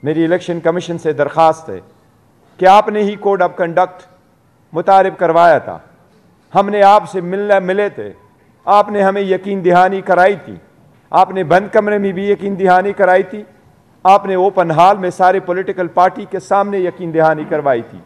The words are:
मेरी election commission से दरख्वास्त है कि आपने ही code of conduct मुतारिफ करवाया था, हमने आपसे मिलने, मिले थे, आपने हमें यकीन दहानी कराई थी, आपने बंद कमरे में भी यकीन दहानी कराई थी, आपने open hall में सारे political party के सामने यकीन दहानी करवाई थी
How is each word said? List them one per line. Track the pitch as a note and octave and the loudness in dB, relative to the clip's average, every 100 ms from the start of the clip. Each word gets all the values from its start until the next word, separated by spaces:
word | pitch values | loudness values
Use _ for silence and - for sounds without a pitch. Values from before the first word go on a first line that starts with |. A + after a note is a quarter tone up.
| C3+ | -4
मेरी | D#3 | -2
election | D#3+ F3 E3+ E3+ | -2 -2 -4 -4
commission | E3 E3+ E3+ E3+ | -2 -4 -6 -6
से | E3 | -6
दरख्वास्त | C#3 C#3+ D3+ D#3+ D#3+ - | -2 -2 2 2 0 -8
है | F#2+ - _ _ _ _ _ _ _ | -16 -16 _ _ _ _ _ _ _
कि | F3+ | 4
आपने | G3+ G#3+ G#3 | 4 4 -2
ही | G3+ G#3 | -4 -2
code | G3+ G3 | -2 0
of | F3 E3+ | -2 -2
conduct | E3+ E3+ F3+ - - _ _ _ _ _ _ | -4 -2 -2 -6 -20 _ _ _ _ _ _
मुतारिफ | D#3 F3+ G3 F#3+ D#3+ | -6 2 4 2 0
करवाया | E3+ E3 E3+ C#3+ | 0 4 4 4
था, | - E2+ _ _ _ _ _ _ _ | -2 -16 _ _ _ _ _ _ _
हमने | F#3 G3+ G#3 | -2 -2 2
आपसे | G3 G#3 E3+ F#3+ | 4 4 2 -8
मिलने, | F3 F#3+ G#3 G3 | -6 -6 0 0
मिले | F3+ F#3+ G#3 | 0 -2 -4
थे, | D3+ G#2 F#2 _ _ _ _ - | -6 -14 -16 _ _ _ _ 0
आपने | G3+ G#3 G#3 | 2 2 0
हमें | G3 G3 | 0 0
यकीन | G3 F#3 G3+ G3 | -2 -4 -4 -4
दहानी | F3+ F3 F#3 F#3+ | 2 4 2 0
कराई | F#3+ F3 F#3+ G3 | -2 2 2 0
थी, | B2+ F2+ _ _ _ _ _ | -10 -20 _ _ _ _ _
आपने | E3 F#3+ F#3+ | 0 0 -2
बंद | E3 F3 G3+ | 0 0 0
कमरे | A3 G#3 G#3 | -2 0 -2
में | G3 | -4
भी | F3 G3+ | -4 -4
यकीन | G3+ G3 F#3+ | -4 -4 -2
दहानी | F#3+ F3+ G3 | 2 2 0
कराई | G3 F#3 F#3 | 0 2 2
थी, | G3 G#3+ G#3 _ _ _ _ _ F#3 | 0 -10 -18 _ _ _ _ _ 2
आपने | G3+ G3 F#3 | 2 2 0
open | F#3+ F#3+ E3+ | 0 0 0
hall | D#3 F3+ G#3 | 4 4 2
में | F3+ | -4
सारे | F3 F#3 F#3+ | 0 2 2
political | F3+ F3 F#3+ F#3 F3 | -2 -6 -6 -6 -4
party | - F#3 F#3 G3+ | 0 0 -2 -10
के | F#3+ | -12
सामने | - G3+ G3+ G3+ F3+ | -2 -2 -2 -4 -6
यकीन | E3+ F3 | -6 -6
दहानी | D#3+ D#3+ D#3 D3+ | 0 0 0 -4
करवाई | D#3+ C#3+ B2 | -4 -2 -2
थी | A2+ F#2 | -4 -20